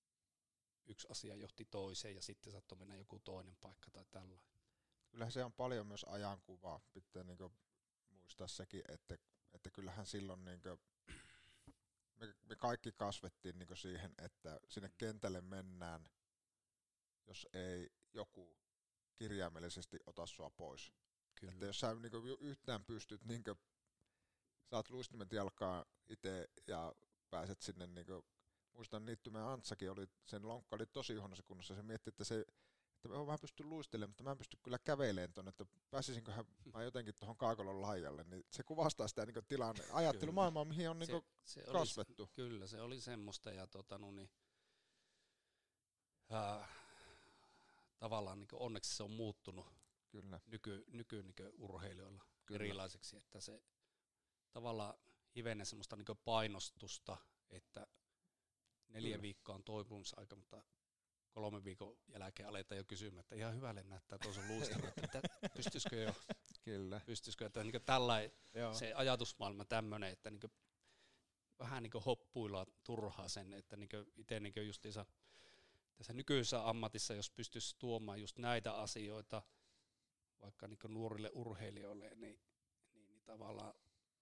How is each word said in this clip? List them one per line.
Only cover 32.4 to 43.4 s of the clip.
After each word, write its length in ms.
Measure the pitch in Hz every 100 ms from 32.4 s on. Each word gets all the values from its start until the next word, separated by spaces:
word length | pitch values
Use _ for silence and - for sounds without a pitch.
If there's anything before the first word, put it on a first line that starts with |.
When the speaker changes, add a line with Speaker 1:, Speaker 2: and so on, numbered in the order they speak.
| - - - _ _ _
Speaker 2:
että 120 | 117
mä 180 | 127 147
vähän 120 | 151
pystyn 280 | 147 - 151
luistelemaan, 420 | 160 143 113 104
mutta 140 | -
mä 60 | 135
en 80 | 139
pysty 180 | 127 -
kyllä 160 | 123 123
käveleen 540 | - 143 131 95 87
tonne, 160 | 87 95
että 180 | - 98 - _
pääsisinköhän 540 | 135 135 117 113 107 107 - -
mä 80 | 110
jotenkin 320 | 117 127 107
tohon 220 | 104 104 113
Kaakolon 460 | 117 110 98 98
laidalle. 420 | 101 98 73 73
Niin 200 | 85 90 -
se 120 | -
kuvastaa 460 | - 160 156 - 107
sitä 180 | - 107
niinku 160 | 117
tilanne-, 400 | 107 139 117 104
Speaker 1:
Kyllä. 140 | - 156
Speaker 2:
ajattelumaailmaa, 680 | 165 110 156 185 185 156
mihin 260 | 151 156 165
on 60 | 165
Speaker 1:
Se, 160 | 165
Speaker 2:
niinku 160 | 165 - _
Speaker 1:
se 160 | - - -
oli 60 | 170
Speaker 2:
kasvettu. 480 | 151 - - - 101
Speaker 1:
se, 60 |
kyllä, 340 | - 123 110 95
se 140 | 110
oli 200 | 120 131
semmoista 500 | 123 117 101 95